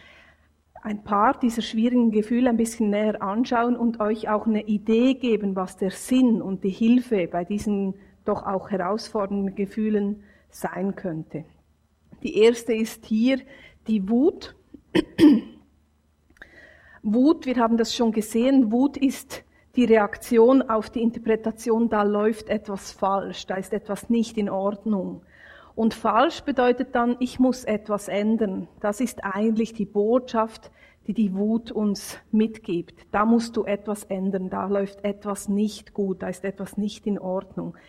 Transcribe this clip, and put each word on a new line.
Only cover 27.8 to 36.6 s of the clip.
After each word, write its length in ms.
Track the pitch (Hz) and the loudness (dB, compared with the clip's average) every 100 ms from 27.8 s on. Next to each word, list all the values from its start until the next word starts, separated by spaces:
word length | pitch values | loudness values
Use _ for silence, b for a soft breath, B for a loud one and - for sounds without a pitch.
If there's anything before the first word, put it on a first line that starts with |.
| 214 202 - | -2 -6 -4
ändern. 600 | 202 214 220 208 190 170 - | -2 0 0 0 -4 -10 -6
Das 200 | 208 208 | -4 -2
ist 240 | 240 - | -4 -4
eigentlich 500 | 196 190 226 220 220 | -6 -2 0 0 -2
die 120 | - 196 | -4 -4
Botschaft, 840 | 202 208 254 247 220 226 - - b b b - | 0 2 2 0 -2 -2 -6 -20 b b b -6
die 60 | |
die 200 | 208 202 | 0 0
Wut 380 | 190 214 226 233 | 0 0 0 -2
uns 460 | 240 208 196 - - - | -2 -2 -2 -8 -16 -2
mitgibt. 760 | 214 220 220 - 170 170 - - | 2 2 -2 -6 -6 -6 -16 -6
Da 140 | 202 | 0
musst 320 | 220 233 233 220 | 4 2 2 -4
du 80 | |
etwas 400 | - 202 220 208 | -2 -4 -4 -8
ändern, 440 | - 190 190 190 185 | -6 -4 -2 -2 -4
da 180 | 196 190 | -4 -2
läuft 380 | 202 196 - | -2 -2 -4
etwas 440 | 202 202 208 196 - | -6 -6 -8 -6 -2
nicht 440 | 202 214 - - | 0 0 -4 -10
gut, 300 | - 196 180 | -4 -4 -4
da 60 | 185 | -6
ist 160 | 185 | -6
etwas 340 | 196 190 | -8 -8